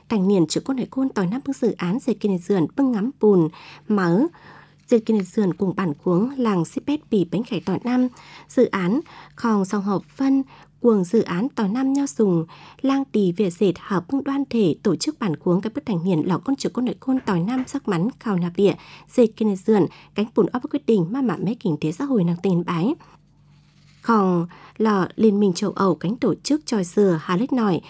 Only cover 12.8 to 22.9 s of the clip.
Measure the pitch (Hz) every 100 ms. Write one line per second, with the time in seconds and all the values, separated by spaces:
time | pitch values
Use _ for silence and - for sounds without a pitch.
12.8 | 269 269 269 214 190 175 202 170 202 175
13.8 | - 185 175 269 277 277 277 233 190 -
14.8 | 214 147 - 302 214 147 185 175 220 285
15.8 | - 175 180 165 160 165 - 269 170 240
16.8 | 247 - - 262 - 180 180 254 254 277
17.8 | - 170 202 - 233 185 175 175 196 -
18.8 | - - - - 226 - 220 190 - 214
19.8 | 156 - - - 220 - 180 247 - 285
20.8 | - 220 165 254 247 170 165 240 190 147
21.8 | 156 170 277 247 170 170 196 175 175 170
22.8 | 196